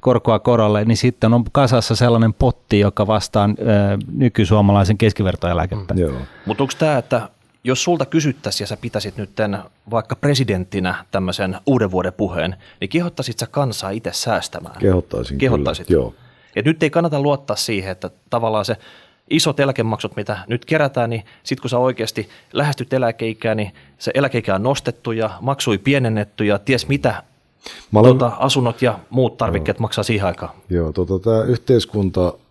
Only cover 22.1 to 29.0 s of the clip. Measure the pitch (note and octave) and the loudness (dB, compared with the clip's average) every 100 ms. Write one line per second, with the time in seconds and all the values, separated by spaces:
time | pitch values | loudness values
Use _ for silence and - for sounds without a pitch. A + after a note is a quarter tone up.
22.1 | - G#2 - _ - D3 C#3 B2+ C3 A#2+ | -6 -10 -14 _ -4 -2 -2 -2 0 0
23.1 | A2 A2+ A2 A#2 A2 G#2+ - - _ - | -2 -6 -4 -2 -2 -4 -10 -20 _ -4
24.1 | - C#3 B2 G#2 F#2+ A2+ C#3 - - - | 0 0 -2 -2 -2 0 -2 -4 -8 -6
25.1 | A2+ A2 - A#2+ C#3 - G2+ C3 C#3 B2 | -4 -4 -4 -6 -4 -2 0 2 0 0
26.1 | A2 G#2 - G#2+ G2+ - B2+ - C#3 B2+ | -2 -4 -4 0 0 0 -2 0 -2 -2
27.1 | G#2 - _ _ _ - - - G#2 A#2+ | -4 -12 _ _ _ -20 -20 0 6 8
28.1 | C3 A#2+ - C3+ C#3+ A#2+ A2+ B2 G#2 | 6 2 0 0 2 0 0 -2 -2